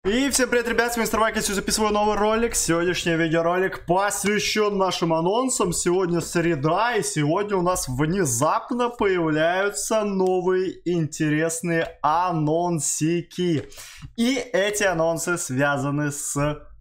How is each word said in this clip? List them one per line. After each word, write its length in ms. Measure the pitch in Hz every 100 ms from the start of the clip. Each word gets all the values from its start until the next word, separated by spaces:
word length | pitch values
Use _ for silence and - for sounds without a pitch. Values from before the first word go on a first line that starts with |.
| 190
И 240 | 233 277
всем 200 | 233 247
привет, 200 | 240 233
ребят, 240 | 226 240
с 20 | 233
вами 80 |
Мистер 160 | 220 214
Вайк, 160 | 220 214
я 60 |
сегодня 140 | - 202
записываю 360 | 202 220 214
новый 240 | 208 208 208
ролик. 400 | 214 220 233 -
Сегодняшний 600 | - 165 175 165 175 165
видеоролик 680 | 165 165 170 180 190 - -
посвящен 920 | 180 202 202 196 208 - 214 208 196
нашим 340 | 190 175 175
анонсам. 640 | 160 175 220 262 - 196
Сегодня 480 | - 180 180 180 170
среда, 720 | 160 175 165 160 151 180 233 226
и 80 |
сегодня 540 | - 156 147 170 202 196
у 40 |
нас 280 | 175 180 -
внезапно 1000 | 127 156 196 160 117 208 226 - 240 240
появляются 1160 | 240 208 180 160 156 165 185 202 202 - 220 208
новые 760 | 190 185 185 180 185 185 - -
интересные 1080 | 175 156 - 156 151 160 165 175 165 151 -
анонсики. 1700 | 147 165 180 165 151 160 175 165 139 - 151 170 170 - 180 156 - - - - - -
И 200 | 233 269
эти 480 | - 180 208 208
анонсы 540 | 202 165 165 160 180 175
связаны 760 | - 127 143 143 139 143 147
с 520 | 143 - 143 147 147 - -